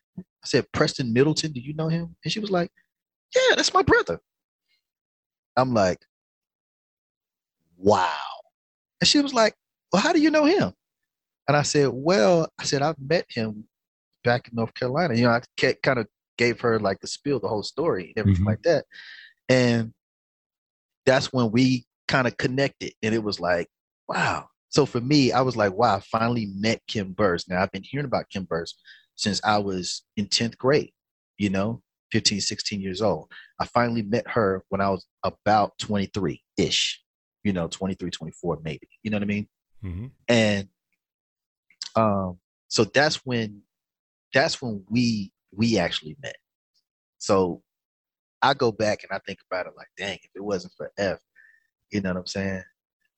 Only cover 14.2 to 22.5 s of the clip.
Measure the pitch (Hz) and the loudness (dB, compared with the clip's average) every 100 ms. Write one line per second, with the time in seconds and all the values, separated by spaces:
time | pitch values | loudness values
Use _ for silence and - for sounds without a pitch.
14.2 | 120 120 - 117 113 - 127 139 175 117 | 0 0 -2 -6 -6 -4 -4 -2 0 2
15.2 | 120 117 - - 135 - 147 123 107 _ | 4 2 -2 -2 -2 0 0 0 -4 _
16.2 | _ - 120 113 120 113 101 95 - - | _ -2 0 0 0 0 0 -2 -8 -8
17.2 | 143 131 98 107 98 - 165 104 87 110 | -4 -4 -2 -4 -6 -4 -2 -2 -4 0
18.2 | 101 90 104 107 165 151 - - - - | 2 4 2 0 2 0 0 -18 -20 -20
19.2 | - _ - 127 123 117 113 - _ _ | -20 _ 2 4 4 2 -2 -10 _ _
20.2 | _ _ _ _ _ _ _ _ - 131 | _ _ _ _ _ _ _ _ 4 4
21.2 | - 127 117 113 131 123 - _ - 139 | 2 0 2 4 4 2 -4 _ 0 2
22.2 | 120 - 127 | 0 0 -2